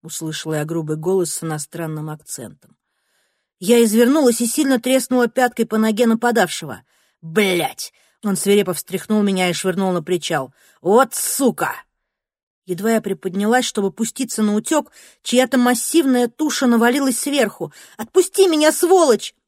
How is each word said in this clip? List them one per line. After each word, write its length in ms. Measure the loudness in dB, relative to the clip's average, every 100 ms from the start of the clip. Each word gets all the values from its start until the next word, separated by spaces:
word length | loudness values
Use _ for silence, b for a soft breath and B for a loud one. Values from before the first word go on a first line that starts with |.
Услышала 500 | -14 -10 -8 -8 -6
я 100 | -4
грубый 320 | -4 -6 -4 -6
голос 360 | -2 0 -2
с 100 | -4
иностранным 680 | -8 -8 -10 -10 -8 -8 -10
акцентом. 640 | -12 -14 -14 -14 -18 _ _ _ _ _ _ _ _ _ _
Я 240 | 2 4
извернулась 580 | 4 4 4 4 2 2
и 60 | -2
сильно 320 | -2 0 0
треснула 500 | 2 0 0 0 0
пяткой 380 | 0 -2 0 -2
по 120 | 0
ноге 280 | 0 2 2
нападавшего. 760 | 2 0 2 0 -2 -12 -14 _ _ _ _
«Блядь!» 720 | -6 0 0 0 -4 -8 -16 _ _ _
Он 140 | -4 -4
свирепо 360 | 2 2 2
встряхнул 500 | -4 -8 -10 -2 0
меня 280 | 0 0 -2
и 20 |
швырнул 400 | -2 -4 -2 -2
на 100 | -2
причал. 520 | -2 -4 -2 -4 -6 b b b
«Вот 340 | 2 2 2
сука!» 600 | -2 -6 0 0 0 -6 -6 -16 _ _ _ _ _ _ _ -12
Едва 260 | -6 -2
я 80 | -2
приподнялась, 640 | -2 -6 -6 -4 0 0 0
чтобы 260 | -4 -4
пуститься 500 | -4 -6 -6 -8 -2
на 120 | -2
утёк, 360 | -2 0 -2 -2 b b b
чья-то 360 | -2 2 2 2
массивная 680 | 2 0 0 0 2 2 0
туша 380 | _ -4 0 2
навалилась 520 | 4 4 2 0 -2
сверху. 540 | -2 0 0 -2 -12 B B B
«Отпусти 500 | -2 0 0 4 4
меня, 260 | 4 2
сволочь!» 640 | 2 4 4 6 2 0 _